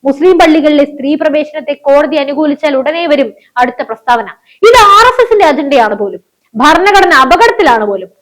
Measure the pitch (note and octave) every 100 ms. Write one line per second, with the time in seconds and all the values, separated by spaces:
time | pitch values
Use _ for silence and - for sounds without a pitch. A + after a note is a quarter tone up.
0 | C4+ C#4 F4 F4+ E4 D#4 D4+ D4 C#4+ C#4+
1 | C4+ D#4 D#4 D4 D4+ D4+ C4 C#4+ C#4 C#4
2 | D4+ D4+ C#4 C#4+ D4+ C#4+ D#4 C4+ C4 E4
3 | E4+ D4 A#3 - _ - B3 B3 A#3 A3
4 | - A#3+ G3+ - _ _ G#4+ B4 G4+ G4+
5 | A#4+ B4 A#4+ G#4+ E4+ C#4+ C#4 C4+ A3 G3+
6 | G3+ F#3 _ _ _ A3 C#4+ E4 F#4+ G4+
7 | F#4+ D4 C4+ E4+ A#4 - D#4+ A#3 G#3 G3
8 | F3+ _